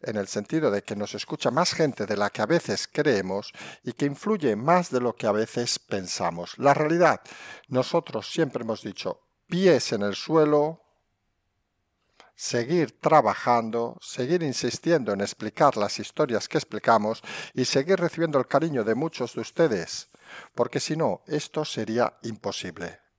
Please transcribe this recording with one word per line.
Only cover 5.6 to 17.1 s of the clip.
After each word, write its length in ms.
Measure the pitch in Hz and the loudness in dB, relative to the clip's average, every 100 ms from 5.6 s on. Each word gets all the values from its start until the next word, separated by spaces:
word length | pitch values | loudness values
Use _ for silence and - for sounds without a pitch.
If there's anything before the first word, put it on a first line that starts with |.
| 120 - | -2 -4
pensamos. 800 | _ 101 90 - 87 85 87 - | _ -6 -4 -4 -4 -4 -10 0
La 140 | 139 | 2
realidad, 480 | 139 151 170 170 117 - - - - _ | 4 2 4 4 4 -4 -20 -18 -20 _
nosotros 640 | 127 127 170 - 113 - | -2 0 -2 -2 -10 -6
siempre 300 | - 156 123 | -2 0 0
hemos 220 | 113 110 | -4 -6
dicho, 360 | 110 95 - - _ _ _ | -6 -8 -8 -8 _ _ _
pies 440 | 170 190 139 - | 2 6 4 4
en 120 | 110 | 0
el 120 | 101 95 | -2 -4
suelo, 680 | - 160 151 147 151 165 _ _ _ _ _ _ _ _ _ _ _ _ _ _ - _ | 0 4 4 4 2 -4 _ _ _ _ _ _ _ _ _ _ _ _ _ _ -20 _
seguir 680 | - 120 120 175 143 - | -4 -2 0 0 0 0
trabajando, 960 | - 156 110 95 - 120 113 117 117 123 | 6 6 6 2 2 2 2 -2 -4 -8
seguir 420 | - - 127 175 | -14 -6 -2 0
insistiendo 680 | 160 120 127 - - 165 110 | 0 -2 -4 -2 2 2 2
en 80 | 101 | -2
explicar 580 | 101 - 110 - 147 113 | -2 -4 -8 4 4 4
las 220 | 101 - | -2 -4
historias 480 | 104 - 151 110 - | -10 -2 0 0 -2
que 120 | 160 | -4
explicamos 640 | - 107 - 113 104 | -4 -4 4 4 4